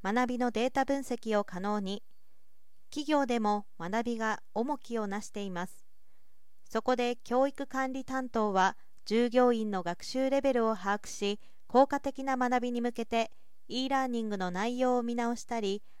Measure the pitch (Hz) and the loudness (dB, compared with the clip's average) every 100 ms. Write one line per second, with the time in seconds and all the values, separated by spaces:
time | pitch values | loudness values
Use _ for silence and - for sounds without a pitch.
0 | 190 220 254 247 247 220 247 277 269 277 | 2 2 2 2 0 2 2 2 2 0
1 | 262 240 226 214 202 180 196 208 190 202 | 0 -4 0 0 0 -4 -2 -2 -2 -6
2 | - - - - - - - - - - | -8 -12 -12 -12 -12 -12 -12 -12 -8 -6
3 | 294 302 269 240 208 208 - - 165 214 | 2 2 4 2 2 0 -2 -8 -2 -2
4 | 233 233 220 214 - - 240 294 - 233 | 0 -2 -2 -2 -4 -4 -2 -2 -4 -4
5 | 208 196 208 - 202 175 180 - - - | -2 -4 -4 -6 -4 -4 -6 -8 -12 -12
6 | - - - - - - - 220 240 247 | -12 -12 -12 -12 -12 -12 -4 -2 2 2
7 | 240 240 - 247 277 277 277 262 262 262 | 2 -2 0 2 2 0 -4 -2 -2 -2
8 | 254 262 254 233 214 190 190 - - - | -4 -4 0 2 4 6 4 2 -10 -10
9 | - 220 240 240 247 233 214 196 170 175 | 0 2 4 6 6 4 2 0 -2 -4
10 | - 254 269 277 277 247 226 220 190 202 | -4 0 2 4 4 4 2 0 0 -2
11 | - - 202 202 - - - 240 277 285 | -2 -4 -2 -2 -8 -12 4 6 6 4
12 | - 262 269 262 247 254 247 240 240 240 | -2 -4 -2 2 4 2 2 0 0 -2
13 | 233 226 226 - - - - 240 262 269 | -2 0 0 -4 -12 -12 -6 -2 2 4
14 | 262 233 220 202 185 180 220 247 254 247 | 2 0 0 0 0 0 0 2 4 4
15 | 233 240 233 240 - 233 202 202 - - | 2 0 0 -2 -2 -2 0 -2 -6 -12